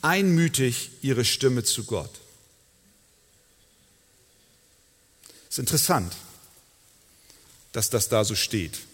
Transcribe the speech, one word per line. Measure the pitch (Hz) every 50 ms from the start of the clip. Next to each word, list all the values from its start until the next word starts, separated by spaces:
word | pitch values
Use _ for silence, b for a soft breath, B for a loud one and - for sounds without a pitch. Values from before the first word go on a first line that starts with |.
einmütig | - 156 175 196 196 190 170 165 170 160 - 131 135 123 120 - - - - -
ihre | - 135 131 117 123
Stimme | - - - 139 131 127 123 104
zu | - - - 107
Gott. | - 110 90 73 - - - - - - _ _ _ _ _ _ _ _ _ _ _ _ _ _ _ _ _ _ _ _ _ _ _ _ _ _ _ _ _ _ _ _ _ _ _ _ _ _ _ _ _ _ _ _ _ _ _ _ _ _ _ _ _ _ _ _ _ B B B B B B
Ist | - -
interessant, | 131 113 - 143 - - 180 135 90 87 - - - - - - - - - - _ _ _ _ _ _ _ _ _ _ _ B B B B B B B B B B _
dass | - 117 107 -
das | - 113 -
da | - 127 110 107
so | 98 110
steht. | - - - - 107 85 76 - - - -